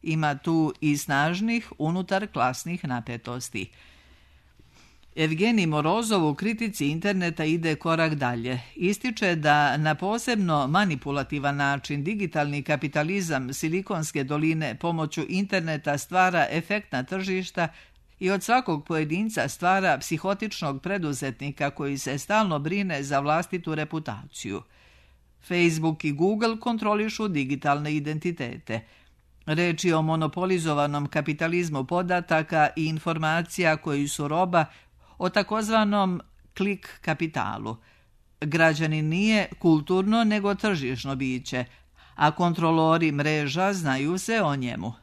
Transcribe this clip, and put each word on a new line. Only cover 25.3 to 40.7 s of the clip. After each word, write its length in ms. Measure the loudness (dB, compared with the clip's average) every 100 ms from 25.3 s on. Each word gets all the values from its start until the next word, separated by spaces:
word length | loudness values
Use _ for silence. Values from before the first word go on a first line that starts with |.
| _ -4
Facebook 580 | 4 4 4 0 0 -4
i 60 |
Google 480 | 2 2 2 0 0
kontrolišu 680 | -2 -2 0 0 0 -2 -2
digitalne 680 | -2 -2 -2 0 0 0 -2
identitete. 840 | -2 -4 -4 -4 -8 -8 -6 -8 -8 -20 _ _ _ _ -4
Reč 400 | 0 0 2 2
je 100 | 2
o 60 |
monopolizovanom 1080 | 2 0 0 -2 0 0 2 2 2 0 -2
kapitalizmu 760 | -2 -2 -2 -2 0 -2 -4
podataka 840 | -2 -2 0 -2 2 0 2 2 2 2
i 100 | -2
informacija 920 | -2 -2 -2 0 0 -2 0 2 2
koji 300 | 0 -2 -2
su 200 | -4 -2
roba, 380 | 0 2 2 2 -4 _ _ -20 -4
o 120 | 0
takozvanom 920 | 0 0 -2 2 2 4 2 2 0 -8 -20 -20 -2
klik 420 | -2 -2 -8 -8
kapitalu. 760 | -4 -2 -2 -2 -4 -4 -8 -10 -14 _ _ _ _ _
Građanin 680 | -2 4 4 4 0 0 0
nije 380 | 2 4 4 0 2
kulturno 640 | 6 6 4 2 4 4
nego 320 | 4 2 0 0
tržišno 600 | 0